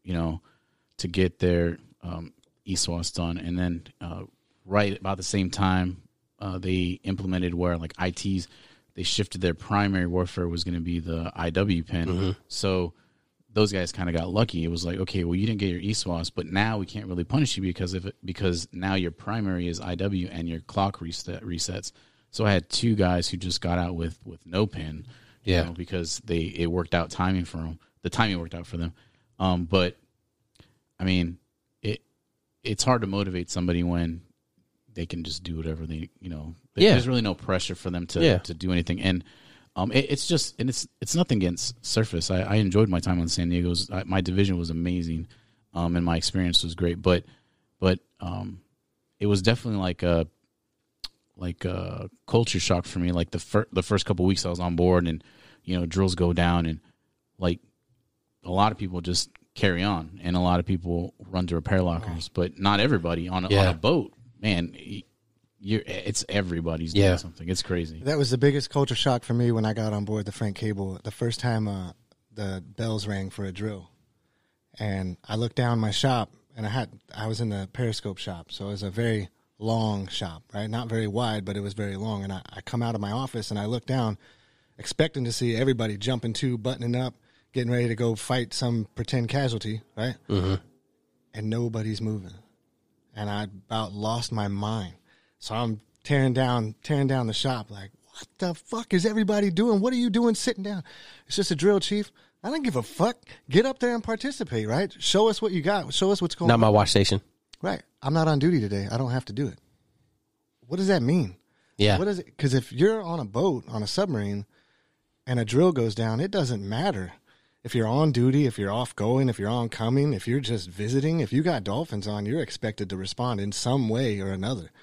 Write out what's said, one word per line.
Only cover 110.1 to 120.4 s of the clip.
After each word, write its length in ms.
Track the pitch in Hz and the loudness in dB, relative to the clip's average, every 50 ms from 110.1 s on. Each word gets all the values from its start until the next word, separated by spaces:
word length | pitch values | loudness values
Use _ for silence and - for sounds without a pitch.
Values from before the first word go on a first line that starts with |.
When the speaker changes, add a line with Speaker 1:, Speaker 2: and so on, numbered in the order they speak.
| _ _ _ _ _ _ _ _ _ _ _ | _ _ _ _ _ _ _ _ _ _ _
Speaker 3:
What 100 | 120 156 | -6 -4
does 120 | 185 190 190 | 0 2 4
that 140 | 196 160 | 4 4
mean? 340 | 117 127 165 180 131 92 90 - _ _ _ _ _ _ _ | 4 4 4 4 2 0 -4 -12 _ _ _ _ _ _ _
Speaker 2:
Yeah. 220 | - 104 104 98 - | 4 4 6 6 4
Speaker 3:
What 100 | 190 208 | 4 0
is 100 | 202 175 | 0 -2
it? 160 | - - _ - | -6 -10 _ -2
'Cause 160 | 147 135 127 | 0 2 2
if 180 | 131 117 - | 2 0 -2
you're 300 | 117 123 170 208 220 220 | 0 2 4 4 4 2
on 180 | 196 165 170 160 | -2 -4 -4 -4
a 40 | 123 | -6
boat, 400 | 98 101 120 175 196 139 120 - - | -4 -2 0 2 2 0 0 -4 -6
on 140 | 120 110 | -6 -4
a 40 | 104 | -4
submarine, 600 | 101 - - 202 190 139 107 101 101 101 101 98 - _ _ _ _ _ _ _ _ _ _ _ _ _ _ _ | -2 -2 -2 0 0 0 -2 -2 -2 -4 -4 -6 -10 _ _ _ _ _ _ _ _ _ _ _ _ _ _ _
and 140 | - 127 120 | -2 0 0
a 40 | 113 | 0
drill 280 | 104 117 135 175 185 | 2 4 6 6 6
goes 220 | 160 131 113 113 101 | 4 4 0 0 0
down, 260 | 110 113 110 110 117 | 0 -2 0 0 0
it 100 | 165 202 | -2 0
doesn't 360 | 202 196 151 123 123 101 98 | 0 0 0 0 -2 -4 -4
matter 460 | 98 110 123 175 202 143 98 92 87 - - _ _ _ _ _ _ _ _ | -4 -4 -2 -2 -2 -2 -4 -6 -10 -12 -18 _ _ _ _ _ _ _ _
if 120 | - 120 - | -12 -2 0
you're 120 | 123 110 110 | 0 2 2
on 240 | 120 143 160 156 | 2 2 2 4
duty, 320 | 127 120 120 131 131 147 147 | 4 4 4 4 4 4 4
if 120 | 123 - - | 2 0 0
you're 120 | 101 98 | -2 0
off 240 | 104 120 123 - - | 0 -2 -2 -4 -4
going, 340 | - 104 113 123 131 135 127 | -2 0 2 4 4 2 2
if 80 | 110 - | 0 0
you're 100 | 98 104 | -2 0
on 200 | 117 123 117 110 | 0 0 -2 -2
coming, 420 | - - 110 113 127 139 143 147 | -4 -2 0 2 2 2 2 2
if 160 | 123 95 - 117 | 0 -2 -2 -2
you're 120 | 120 143 | -2 -2